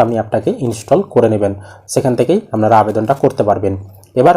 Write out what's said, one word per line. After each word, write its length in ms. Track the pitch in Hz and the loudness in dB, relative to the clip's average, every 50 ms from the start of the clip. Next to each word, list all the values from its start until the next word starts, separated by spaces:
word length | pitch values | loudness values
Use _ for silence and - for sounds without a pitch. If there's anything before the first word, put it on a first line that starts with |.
| 117 | 2
আপনি 100 | 117 117 110 | 2 0 -4
অ্যাপটাকে 320 | 107 - - 110 110 170 240 233 139 | -4 -4 -4 -4 -4 -4 -4 -4 -4
ইনস্টল 340 | 117 110 - - - 135 190 196 - - | -6 -6 -6 -4 -2 0 0 0 0 0
করে 140 | - 117 113 110 | 0 2 2 2
নেবেন, 180 | 101 101 98 98 - - - - - _ - | 0 -2 -2 -4 -6 -14 -20 -20 -20 _ -6
সেখান 200 | - - - 127 120 120 | -4 -2 -2 -2 0 0
থেকেই 200 | 123 - 180 220 - - - | 0 0 0 -2 -2 -4 -4
আপনারা 200 | 110 107 107 113 110 | 0 2 4 4 4
আবেদনটা 320 | 104 107 104 110 110 117 139 - | 4 2 0 -2 -2 -2 -2 0
করতে 200 | - - - - 110 104 | 0 -2 0 0 0 0
পারবেন। 260 | 98 95 101 98 98 95 - - - - - _ - 123 | 0 0 -2 -4 -6 -6 -10 -16 -20 -20 -20 _ -2 2
এবার 140 | 131 165 185 | 2 4 4